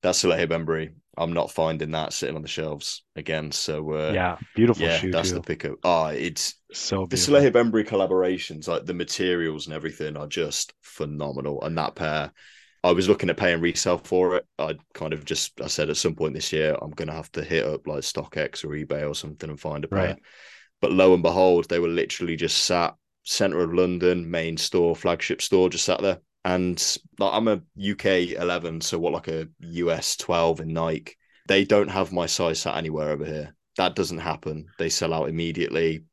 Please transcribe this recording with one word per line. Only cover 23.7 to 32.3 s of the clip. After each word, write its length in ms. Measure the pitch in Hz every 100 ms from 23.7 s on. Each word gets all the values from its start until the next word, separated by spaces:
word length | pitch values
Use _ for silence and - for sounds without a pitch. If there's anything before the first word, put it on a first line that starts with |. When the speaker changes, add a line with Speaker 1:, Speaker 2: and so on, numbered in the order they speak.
Speaker 1:
London, 560 | 87 90 90 90 90 82
main 280 | 85 82 82
store, 400 | - 92 85 80
flagship 440 | 90 85 - -
store, 280 | - 95 92
just 160 | 85
sat 180 | - 90
there. 160 | 98 90 _ _
And, 300 | 90 90 90 90 - - _ -
like, 120 | 98
I'm 140 | 107 113
a 160 | 101 - -
U 180 | 98
K 400 | 101 104 92 87
eleven, 460 | - 87 87 85 82
so 180 | 80 87
what, 140 | 85
like, 160 | 80 -
a 180 | 80 80 _
U 320 | 85 85 85
S 240 | 80 - -
twelve 420 | - 87 82 80
in 140 | 80
Nike. 420 | 80 82 80 - - _ _ -
They 180 | 98
don't 220 | 98 104 98
have 260 | 95 92
my 140 | 90
size 320 | 82